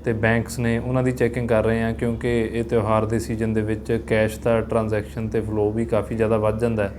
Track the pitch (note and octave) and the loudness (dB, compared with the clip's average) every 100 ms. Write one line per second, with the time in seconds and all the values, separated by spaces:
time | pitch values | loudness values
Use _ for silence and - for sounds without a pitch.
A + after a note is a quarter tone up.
0 | B2 A2 A2+ A2+ A2+ - A#2 A#2 A#2+ B2+ | -2 0 2 2 -2 -2 -2 0 0 0
1 | B2+ B2+ A#2 B2+ A#2 A2 A2 A2+ A2+ A2+ | 0 2 0 0 2 2 2 0 0 -2
2 | A#2+ A2+ B2 A#2+ A2 A#2 A#2 A#2+ G#2+ A2 | -2 -2 0 0 0 -2 0 0 2 2
3 | A2 A2+ - A2 A2+ A2 G#2+ A2 - A2+ | 2 -2 -2 -2 0 0 0 -4 -2 -4
4 | - A2 G#2+ G#2+ A#2+ A2+ G#2+ A2+ A2 G#2+ | 2 2 2 0 2 2 2 -2 0 -2
5 | G2+ A#2 A2 A2+ G#2+ G#2+ G#2 A2 A#2 G#2+ | -4 -6 -2 -2 -2 0 0 0 0 0
6 | G#2 A2+ A2 A2 G#2+ A2 A#2 A2 G2 | -2 0 2 2 2 0 0 0 -2